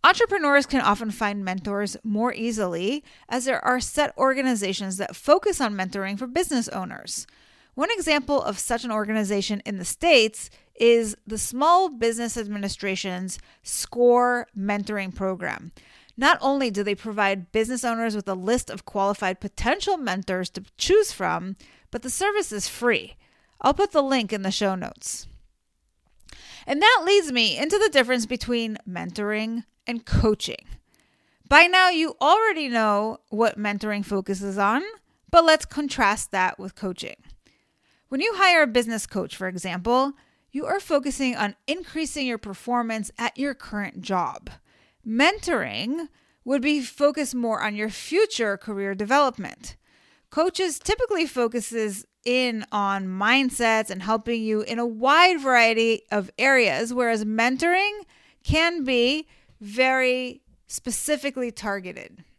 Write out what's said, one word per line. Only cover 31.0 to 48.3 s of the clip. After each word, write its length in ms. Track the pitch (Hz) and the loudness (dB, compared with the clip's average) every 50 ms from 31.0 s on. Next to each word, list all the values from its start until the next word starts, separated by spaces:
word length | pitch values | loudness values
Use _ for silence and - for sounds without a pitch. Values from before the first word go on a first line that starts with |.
| _ _ _ _ _ _ _ _ _ _ | _ _ _ _ _ _ _ _ _ _
By 180 | 262 302 339 | 8 8 8
now, 220 | 349 370 370 370 359 | 8 6 6 6 6
you 280 | 359 320 320 311 - _ | 4 2 0 -2 -2 _
already 480 | 247 294 359 440 453 440 370 320 294 262 | 4 4 6 6 4 2 0 -2 -4 -2
know 500 | 240 226 220 214 208 202 214 220 226 - _ _ | 0 2 2 2 2 2 0 -2 -6 -10 _ _
what 300 | - 208 233 214 - 208 | -2 0 0 0 0 -2
mentoring 460 | 208 208 208 196 214 214 208 208 196 | -4 -4 -4 -4 -4 -4 -4 -4 -4
focuses 540 | - 202 202 196 - 196 185 202 196 190 202 | -4 -4 -4 -4 -4 -6 -6 -6 -6 -2 0
on, 240 | 202 202 226 277 370 427 453 - _ _ _ _ _ _ | 2 2 2 0 -2 -6 -14 -18 _ _ _ _ _ _
but 140 | - 339 330 | 6 6 8
let's 200 | 330 311 311 - | 8 4 4 2
contrast 680 | - - 294 294 269 - - 226 196 208 214 - - | -6 -6 -6 -4 -4 -2 0 0 0 0 -2 -6 -4
that 260 | - 190 185 185 - - | 0 0 0 0 -2 -6
with 160 | 190 190 _ | -14 -14 _
coaching. 420 | - - 185 185 - - - - _ _ - - _ _ _ _ _ _ _ _ _ _ _ _ _ _ _ | -8 -8 -8 -8 -8 -12 -14 -14 _ _ -20 -20 _ _ _ _ _ _ _ _ _ _ _ _ _ _ _
When 120 | 262 269 | -4 -2
you 140 | 349 453 427 | -2 -2 2
hire 260 | 370 392 370 349 320 | 4 4 6 6 6
a 40 | 302 | 4
business 400 | 240 214 247 240 226 226 214 - | 4 4 0 2 2 -4 -6 -6
coach, 280 | - - 202 175 151 - | -6 -6 -6 -6 -6 -8
for 140 | - 190 185 | -8 -8 -6
example, 640 | 185 180 - 185 170 185 180 226 240 254 269 285 277 _ _ _ _ _ _ _ | -6 -6 -6 -6 -6 -4 0 2 2 2 2 0 -2 _ _ _ _ _ _ _
you 140 | - 269 302 | -10 -8 -4
are 140 | - - 392 | -2 -2 -4
focusing 540 | - - 320 285 262 294 254 - 277 254 247 | 0 0 0 0 0 -2 -4 -2 -2 -2 0
on 220 | - - 202 - _ _ | -2 -4 -4 -4 _ _
increasing 600 | - 302 370 359 - - 311 320 277 - 302 269 | -6 -6 -6 -6 -8 -6 -6 -6 -6 -4 -4 -4
your 120 | 254 233 220 | -4 -4 -6
performance 720 | - 214 190 - - 240 240 240 233 226 226 220 202 - - - | -8 -12 -12 -10 -6 -2 -2 -2 0 -2 -4 -6 -6 -8 -8 -6
at 200 | 233 226 _ - | -6 -6 _ -4
your 160 | 269 285 262 | -4 -4 -4
current 480 | _ - - 214 208 202 180 - - | _ -12 -8 -6 -6 -6 -6 -10 -12
job. 480 | 180 - 190 180 165 131 - - - - - - _ _ _ _ _ _ _ _ _ | -4 -2 0 0 0 -2 -6 -10 -16 -18 -20 -20 _ _ _ _ _ _ _ _ _
Mentoring 1040 | 214 220 233 285 339 415 427 - 359 330 220 - 120 101 110 175 233 285 330 330 285 _ _ _ _ _ _ _ | -4 2 4 4 4 2 0 -2 -2 0 0 0 -4 -4 -6 -4 -4 -4 -4 -6 -10 _ _ _ _ _ _ _
would 160 | 247 269 277 | 0 0 2
be 220 | 233 294 294 294 | 2 2 0 0
focused 520 | 254 - - - 285 294 294 302 285 240 - | -2 -6 -2 2 2 2 2 0 -4 -4 -4
more 280 | 247 233 226 220 - | -4 -2 -2 -2 -2
on 120 | - 214 208 | -2 -4 -4
your 140 | 208 214 220 | -4 -6 -6
future 680 | 208 - - - 302 370 440 427 | -6 -10 -8 -2 2 2 2 2